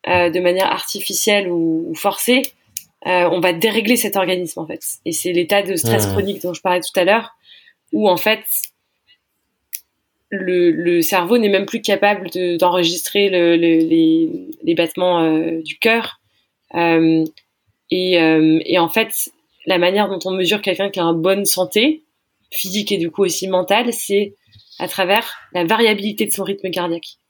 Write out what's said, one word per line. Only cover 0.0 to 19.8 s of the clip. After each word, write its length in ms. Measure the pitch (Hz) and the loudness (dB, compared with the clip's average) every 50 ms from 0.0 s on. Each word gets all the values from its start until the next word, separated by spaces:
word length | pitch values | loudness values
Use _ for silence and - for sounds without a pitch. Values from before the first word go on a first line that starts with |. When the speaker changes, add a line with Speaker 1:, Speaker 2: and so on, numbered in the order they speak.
| - - | -2 0
Speaker 1:
euh, 220 | 180 180 175 170 | 0 2 2 2
de 80 | 160 180 | 0 0
manière 320 | 180 175 180 185 190 - | 0 2 2 2 0 0
artificielle 760 | - - - - - 202 - - 196 - - 220 208 202 202 180 | -2 -4 -6 -10 -10 -8 -8 -6 -4 -2 0 2 2 2 0 -2
ou, 340 | 175 170 165 165 160 160 165 170 | -2 0 0 0 0 -2 -4 -6
ou 60 | 160 | -8
forcée, 460 | - - 202 190 - - - 247 262 277 - _ _ _ _ _ - - _ _ _ - - | -2 -2 -4 -2 -2 0 2 2 2 0 -4 _ _ _ _ _ -16 -16 _ _ _ -4 0
euh, 200 | 185 180 175 175 | 2 2 2 2
on 80 | 175 180 | 2 2
va 120 | 170 185 | 0 0
dérégler 440 | 170 165 226 220 202 226 214 208 247 | 0 2 0 0 0 0 0 2 0
cet 180 | 226 - 202 196 | 2 0 -2 -2
organisme 460 | 196 185 185 185 180 180 165 - 175 | -2 0 0 -2 -4 -4 -8 -8 -12
en 60 | 165 156 | -10 -10
fait. 140 | - 165 - - - _ _ | -10 -10 -10 -12 -12 _ _
Et 60 | 175 | -8
c'est 220 | 165 - - 180 | -6 -4 -4 -2
l'état 300 | 175 175 175 165 202 202 | -2 -2 0 2 0 0
de 120 | 202 180 190 | 0 0 -4
stress 320 | 165 - 113 113 110 104 | -2 0 0 2 0 0
Speaker 2:
Hmm. 60 | 98 | 0
Speaker 1:
chronique 300 | 95 101 95 101 98 - | -2 -2 -2 -4 -6 -6
dont 120 | - 180 170 | -6 -8 -8
je 60 | - | -4
parlais 180 | _ 185 180 180 | _ -2 -2 -2
tout 180 | - - - 196 | -2 -2 -2 0
à 40 | 175 | 2
l'heure, 280 | 185 208 226 226 - _ _ _ - - - _ - _ _ _ _ | 4 2 2 0 -6 _ _ _ -20 -20 -20 _ -20 _ _ _ _
où 160 | - 208 214 196 | -4 2 2 2
en 80 | - | 2
fait 240 | 226 - 214 220 220 214 - - - - - _ _ _ _ _ _ _ _ _ _ _ _ _ _ _ _ _ _ _ _ - - _ _ _ _ _ _ _ _ _ _ | 2 2 0 0 0 -2 -6 -6 -6 -6 -8 _ _ _ _ _ _ _ _ _ _ _ _ _ _ _ _ _ _ _ _ -16 -16 _ _ _ _ _ _ _ _ _ _
le, 400 | 202 190 185 180 180 180 175 170 | -10 -6 -4 -2 0 2 2 2
le 300 | 160 151 170 175 175 170 | 2 2 0 0 2 2
cerveau 360 | 165 - 202 185 175 180 240 247 | 0 2 0 0 2 2 2 2
n'est 100 | 220 202 | 4 4
même 180 | 196 190 196 | 2 2 0
plus 140 | - - 220 | -2 -6 -6
capable 480 | 214 - 202 196 202 202 208 190 190 175 | 0 0 0 2 2 2 2 0 -4 -8
de, 260 | - 185 180 175 175 | -6 -4 -2 -2 0
d'enregistrer 720 | 165 185 175 185 185 175 165 175 180 - - - 202 202 202 | 2 2 2 4 2 2 0 -2 -4 -8 -2 0 2 2 2
le, 280 | 185 180 170 170 170 | 4 4 4 4 4
le, 220 | 170 170 165 165 160 | 4 4 4 4 4
les, 520 | 160 160 160 165 165 160 160 165 165 160 175 - - - - _ | 4 4 4 4 4 4 4 2 2 0 -4 -8 -12 -14 -16 _
les 120 | - 160 170 | -2 0 0
battements, 480 | 170 170 160 - 185 180 180 175 170 | 0 0 -2 -2 -2 0 2 2 2
euh, 380 | 165 160 156 156 165 165 165 160 | 2 2 0 0 -2 -2 -6 -6
du 160 | 160 156 - _ | -8 -10 -10 _
cœur. 420 | - 226 226 233 226 - - _ _ _ _ _ _ _ _ _ _ _ - | 2 2 2 2 -2 -6 -12 _ _ _ _ _ _ _ _ _ _ _ -2
Euh, 500 | - 170 170 165 165 165 160 160 160 160 156 _ - _ _ _ _ _ _ _ _ _ _ | 0 2 4 4 4 4 4 4 2 0 -2 _ -16 _ _ _ _ _ _ _ _ _ _
et, 300 | 185 185 185 185 180 170 | -2 -2 0 2 2 4
euh, 380 | 165 160 160 160 156 160 160 160 - | 4 4 4 4 4 4 2 2 0
et 140 | - 170 180 | 0 0 0
en 100 | 170 165 | 0 2
fait, 420 | - 226 220 214 - - - - _ _ _ _ _ _ - | 0 -2 -2 -2 -4 -8 -8 -8 _ _ _ _ _ _ -2
la 120 | 165 190 | -2 0
manière 300 | 175 | 2